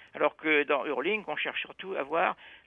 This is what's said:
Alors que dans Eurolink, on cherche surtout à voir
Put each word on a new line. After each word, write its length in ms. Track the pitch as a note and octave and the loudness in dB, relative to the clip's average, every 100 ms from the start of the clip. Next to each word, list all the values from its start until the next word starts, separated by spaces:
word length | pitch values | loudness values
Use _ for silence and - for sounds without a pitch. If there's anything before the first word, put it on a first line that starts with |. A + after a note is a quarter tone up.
| - C#3 | -18 -2
Alors 200 | D3+ - | 0 0
que 280 | D#3 D3+ | 2 4
dans 200 | C#3+ C#3+ | 4 2
Eurolink, 440 | C3 B2 D#3 G#3+ E3 | 0 -2 0 -2 -2
on 80 | C#3+ | -4
cherche 260 | D3 - | -4 -4
surtout 320 | - - F#3+ F#3+ | -8 -10 -8 -6
à 60 | |
voir 340 | C#3 E3 F#3 - - - | -2 0 0 0 -10 -20